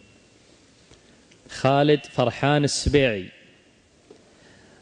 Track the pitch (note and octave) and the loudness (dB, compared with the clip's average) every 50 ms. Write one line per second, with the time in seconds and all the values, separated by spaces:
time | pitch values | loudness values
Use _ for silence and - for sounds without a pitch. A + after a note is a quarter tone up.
0 | - - - - _ _ _ _ _ _ - _ _ _ _ _ _ - - _ | -20 -20 -20 -20 _ _ _ _ _ _ -20 _ _ _ _ _ _ -20 -20 _
1 | _ - - _ _ _ - _ _ - - - - C3 C#3 C#3 C#3+ D3 D3+ C#3+ | _ -20 -20 _ _ _ -20 _ _ -20 -10 -2 0 2 2 2 4 2 2 0
2 | - - - - B2+ A#2+ - - - C#3 D3 D3 C#3+ C3+ - - - C3 C3 D3 | 0 -6 -4 -2 -2 -2 -2 -2 -2 0 0 2 0 0 -2 -2 -2 0 2 2
3 | C3+ B2+ G#2+ G2 F#2 G2 - - - - _ _ _ _ _ _ _ _ _ _ | 2 2 -2 -4 -8 -12 -16 -20 -20 -20 _ _ _ _ _ _ _ _ _ _
4 | _ - - - _ _ _ _ - - - - - - - - | _ -20 -20 -20 _ _ _ _ -20 -20 -20 -20 -20 -20 -20 -20